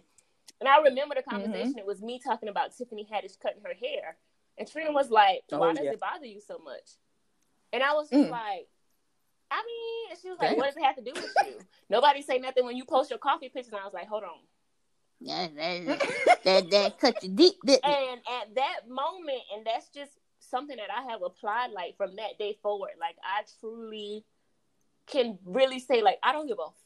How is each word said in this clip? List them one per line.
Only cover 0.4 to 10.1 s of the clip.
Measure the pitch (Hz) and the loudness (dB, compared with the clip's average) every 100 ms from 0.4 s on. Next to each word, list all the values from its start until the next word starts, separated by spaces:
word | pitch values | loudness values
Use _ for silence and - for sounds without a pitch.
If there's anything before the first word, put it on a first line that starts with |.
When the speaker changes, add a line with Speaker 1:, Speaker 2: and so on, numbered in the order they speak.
| _ - | _ -2
Speaker 1:
And | 262 | 6
I | 294 | 8
remember | 302 254 294 | 8 4 -4
the | 262 | -4
Speaker 2:
Mm-hmm. | 254 | -4
Speaker 1:
conversation. | 208 214 202 233 240 | -6 -4 -4 -4 -4
It | 196 | -6
was | 190 | -8
me | 226 247 | -8 -8
talking | 277 226 214 | -4 -4 -2
about | 185 156 - | -4 -4 -6
Tiffany | 240 214 214 | -12 -12 -6
Haddish | 208 196 - | -6 -6 -8
cutting | 220 202 | -8 -6
her | 202 | -10
hair. | - 254 160 151 - _ _ _ - | -8 -6 -6 -8 -14 _ _ _ -14
And | 208 | -10
Trina | 302 311 | -6 -2
was | 285 269 | 0 4
like, | 220 196 175 - | 6 6 6 -2
"Why | 294 - | 2 2
Speaker 2:
Oh, | |
Speaker 1:
does | - | 2
Speaker 2:
yeah. | 143 | 0
Speaker 1:
it | - | -2
bother | 202 330 254 | -4 -6 -10
you | 202 | -16
so | - 175 | -16 -16
much?" | 151 107 - _ _ _ _ _ _ _ - | -14 -16 -18 _ _ _ _ _ _ _ -6
And | 247 | -2
I | 269 | 2
was | 302 302 | 0 4
just | 269 185 | 4 4
Speaker 2:
Mm. | |
Speaker 1:
like, | 240 214 185 - _ _ _ _ _ _ _ - | 2 -6 -8 -10 _ _ _ _ _ _ _ -6
"I | 320 | -6
mean," | 466 466 453 453 440 | -6 -8 -6 -8 -8